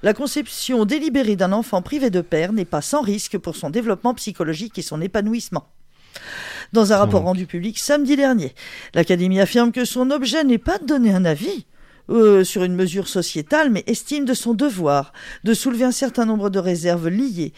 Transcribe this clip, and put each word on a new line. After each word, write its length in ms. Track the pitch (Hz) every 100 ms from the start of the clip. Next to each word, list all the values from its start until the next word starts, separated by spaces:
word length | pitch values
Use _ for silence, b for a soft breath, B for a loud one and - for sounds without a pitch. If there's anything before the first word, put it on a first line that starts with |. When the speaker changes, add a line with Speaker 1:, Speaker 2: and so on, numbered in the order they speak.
Speaker 1:
la 120 | 202
conception 680 | 208 277 - 254 - - 247
délibérée 520 | 214 302 311 262 226 202
d'un 160 | 185
enfant 300 | 202 226 185
privé 260 | 180 294 262
de 120 | 185
père 320 | 170 156 170
n'est 120 | 220
pas 160 | 175 156
sans 220 | - 285
risque 340 | 226 208 - 196
pour 200 | 170 156
son 120 | 147
développement 460 | 180 233 190 240
psychologique 640 | 247 - 185 160 156 220 -
et 40 |
son 180 | 156 156
épanouissement. 680 | 170 220 208 233 - - - _ - B B B B B B B B
Dans 200 | 220 202
un 40 | 208
rapport 240 | 208 202
Speaker 2:
Donc. 100 | 170
Speaker 1:
rendu 160 | 185 180
public 320 | 175 190 -
samedi 380 | - 294 269 277
dernier, 380 | 277 240 135 - B B B
l'Académie 460 | 165 165 180 180 190
affirme 320 | 196 240 240
que 120 | 240
son 260 | 247 247 254
objet 320 | 294 247 285
n'est 120 | 285 233
pas 220 | - 381
de 80 | 294
donner 260 | 285 226
un 120 | 185
avis, 420 | 180 151 254 359 - b b b -
euh, 360 | 233 220 202
sur 180 | 185 -
une 140 | 180 180
mesure 320 | 185 185 185
sociétale, 600 | 190 170 160 147 302 302
mais 120 | 202 -
estime 380 | 233 - 294
de 80 | 269
son 220 | 254 233
devoir 580 | 220 294 190 156 143 139 B B B
de 100 | 208
soulever 300 | 226 269 233
un 80 | 254
certain 320 | 240 262 -
nombre 240 | 226 214 202
de 120 | 190
réserves 480 | 180 175 175 175 165
liées 440 | 190 269 175 143